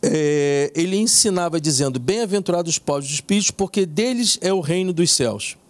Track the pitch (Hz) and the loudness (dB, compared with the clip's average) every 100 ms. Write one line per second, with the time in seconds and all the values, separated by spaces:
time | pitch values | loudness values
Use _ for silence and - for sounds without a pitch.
0 | - 156 151 147 143 143 143 - 175 190 | 0 2 2 2 2 2 0 0 0 2
1 | 226 - 220 180 175 165 156 135 139 131 | 2 4 2 2 0 -2 0 0 0 0
2 | 123 208 226 202 185 175 170 160 - 143 | -2 -2 0 -2 0 -2 0 -4 -2 -4
3 | 139 143 - 202 196 - 190 - 190 151 | -4 -8 0 0 0 -2 -2 0 -2 0
4 | 233 240 226 - 180 190 143 175 185 165 | 0 0 0 0 0 0 0 -2 -2 0
5 | 170 - 120 104 - - _ | 2 2 0 -2 -8 -12 _